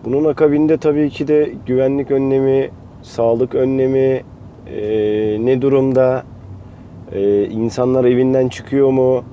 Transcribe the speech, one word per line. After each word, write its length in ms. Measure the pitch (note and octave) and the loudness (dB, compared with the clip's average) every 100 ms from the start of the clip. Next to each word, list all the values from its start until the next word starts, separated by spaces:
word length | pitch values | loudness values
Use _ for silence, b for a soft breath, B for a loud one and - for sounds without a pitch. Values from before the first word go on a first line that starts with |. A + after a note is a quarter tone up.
| - | -2
Bunun 200 | C3+ D#3 | 0 0
akabinde 520 | C#3+ D#3 D3 D#3 D#3 | 2 2 4 2 2
tabii 320 | D#3 D3 D3 | 2 0 -2
ki 180 | - D3 | -2 0
de 260 | D3+ D3+ G#2 - | 2 0 -4 -2
güvenlik 460 | B2+ C3 C#3 C3+ | 0 2 0 -2
önlemi, 580 | C3+ C3+ C3+ C3+ C3+ C3+ - - - | -2 0 0 2 0 -2 -8 -20 -20
sağlık 540 | - - A#2 A#2 B2+ C3 | -16 -2 0 2 0 0
önlemi, 680 | C3 C3 C3 C3+ C3 C3 - - - - - | 0 0 0 2 2 0 -6 -20 -20 -20 -14
e, 140 | - G#2 A2 G#2+ G#2+ G#2+ G#2+ A#2+ | -8 -4 0 0 0 -2 0 0
ne 160 | C3 | 0
durumda? 640 | C3+ C3+ C3+ C3 C3 C3 - - - - B B B - - | 2 2 2 2 2 0 -6 -20 -18 -20 B B B -20 -10
E, 340 | G2 G2+ G2+ G2+ | -2 0 2 0
insanlar 600 | A2 A#2 A#2 B2 C3 B2 | -2 -4 -2 0 2 2
evinden 420 | B2 C3 C3 B2+ | 2 2 2 0
çıkıyor 420 | - - C#3 C3+ | -4 -4 0 2
mu? 340 | C3 B2+ B2+ B2+ | 2 2 0 -4